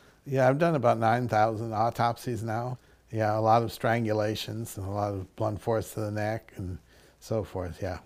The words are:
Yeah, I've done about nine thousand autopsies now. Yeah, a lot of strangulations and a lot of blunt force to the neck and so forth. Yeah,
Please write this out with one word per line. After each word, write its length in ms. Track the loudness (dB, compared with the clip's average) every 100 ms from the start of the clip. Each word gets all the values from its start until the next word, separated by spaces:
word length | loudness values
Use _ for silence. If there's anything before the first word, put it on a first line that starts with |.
| -20 _
Yeah, 240 | -4 4 4
I've 80 | 4
done 200 | 2 4
about 220 | 4 4
nine 300 | 4 2 2
thousand 460 | 4 4 2 -4
autopsies 680 | 0 0 0 0 -2 -6 -6
now. 360 | -4 -4 -4 -8 _ _ _
Yeah, 280 | -2 0 2
a 20 |
lot 220 | 6 6
of 80 | 4
strangulations 1080 | 0 0 2 2 0 0 -2 -6 -8 -10 -8
and 80 | -6
a 40 |
lot 220 | -2 -2
of 220 | -4 -8 -4
blunt 240 | -4 -2
force 320 | -2 -2 -2
to 60 | -6
the 100 | -6
neck 420 | -2 -2 -4 -8 -10
and 220 | -10 -10 -14 -20 -20 _
so 240 | -6 -4
forth. 360 | -4 -6 -8 -6
Yeah, 160 | -8 -8